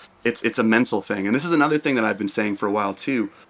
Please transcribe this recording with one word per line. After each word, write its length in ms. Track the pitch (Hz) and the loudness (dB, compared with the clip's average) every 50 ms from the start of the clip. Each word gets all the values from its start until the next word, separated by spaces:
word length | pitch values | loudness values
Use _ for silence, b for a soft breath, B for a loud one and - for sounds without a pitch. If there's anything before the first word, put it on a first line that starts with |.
| B B _ _ - | B B _ _ -2
It's, 180 | 120 113 - | -2 -2 0
it's 160 | - 117 110 131 | -2 0 0 2
a 60 | 117 | 2
mental 380 | 113 110 117 123 - - 101 | 4 4 4 4 2 0 -4
thing. 240 | - - 104 101 98 | -2 -4 -4 -2 -2
And 80 | 101 113 | 0 0
this 100 | 143 156 | 0 0
is 80 | 175 | 0
another 260 | 170 151 143 156 156 151 | 2 2 2 2 2 0
thing 160 | - 151 135 | 0 0 0
that 80 | 120 113 | 2 0
I've 140 | 107 104 98 | 0 -2 -2
been 100 | 104 98 | -4 -2
saying 280 | - - 107 107 101 | -2 -2 -2 -2 -2
for 100 | 101 107 | -2 -2
a 60 | 101 | -2
while, 220 | 101 104 104 98 98 | 0 0 -2 -2 -4
too, 360 | - - - 135 120 104 101 b b b b | -4 -4 -2 -2 -2 -2 -4 b b b b